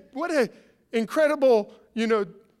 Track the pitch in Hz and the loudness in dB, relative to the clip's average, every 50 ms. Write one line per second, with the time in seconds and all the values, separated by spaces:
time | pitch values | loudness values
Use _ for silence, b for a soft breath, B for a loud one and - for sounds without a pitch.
0 | - _ - 269 320 349 330 294 233 - b b b b b b b _ - 226 | -18 _ -10 -8 -6 -2 -2 -2 -2 -2 b b b b b b b _ -4 -4
1 | 226 - - 311 311 294 302 294 269 262 240 214 202 B B B B B - 220 | -4 -2 0 0 2 2 2 2 2 4 4 2 2 B B B B B -6 -4
2 | 226 220 226 214 202 175 - - _ _ _ _ | -2 0 0 0 -2 -4 -10 -16 _ _ _ _